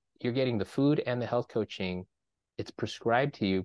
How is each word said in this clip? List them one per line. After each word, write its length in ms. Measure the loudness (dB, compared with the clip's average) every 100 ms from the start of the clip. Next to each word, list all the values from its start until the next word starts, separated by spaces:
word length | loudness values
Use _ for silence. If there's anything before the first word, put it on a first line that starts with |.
| _ _
You're 140 | -2
getting 240 | 0 0 0
the 80 | -2
food 360 | 2 4 4 0
and 160 | -2
the 40 | 0
health 200 | -2 0
coaching. 580 | -2 -2 -2 -4 -4 -8 _ _ _ _ -10
It's 140 | -10
prescribed 640 | -6 -6 -4 0 2 2 0
to 100 | 0
you 160 | 0